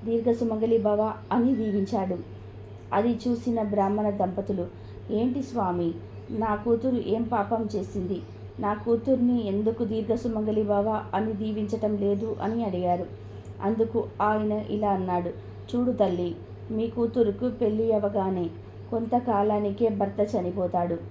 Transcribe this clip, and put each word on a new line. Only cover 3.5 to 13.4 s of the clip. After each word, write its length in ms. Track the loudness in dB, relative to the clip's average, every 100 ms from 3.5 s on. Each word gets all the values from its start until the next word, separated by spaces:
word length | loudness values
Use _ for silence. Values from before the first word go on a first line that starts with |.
| 0
బ్రాహ్మణ 480 | 2 2 2 4 0
దంపతులు, 560 | 2 0 0 -2 -2 -2 -8 -14 -14 -2
"ఏంటి 320 | 0 2 0
స్వామి, 520 | -2 0 0 2 0 -2 -10 -14 -8
నా 240 | -2 0
కూతురు 480 | 0 2 2 4 0 0
ఏం 160 | 0
పాపం 460 | 2 0 2 0 0 -2
చేసింది? 440 | -4 -4 -2 -4 -6 -14 -14 -4
నా 140 | -2
కూతుర్ని 720 | -2 2 2 4 4 4 4 2
ఎందుకు 380 | 2 0 0
దీర్ఘ 300 | 0 0 0
సుమంగళి 480 | 0 0 0 0 2
భవ 400 | 2 2 2 0 -2
అని 180 | -2 0
దీవించటం 640 | -2 -2 -2 -2 0 0 2
లేదు?" 400 | 2 0 -2 -2
అని 220 | -2 0
అడిగారు. 420 | -2 0 2 0 -2 -10 -14 -14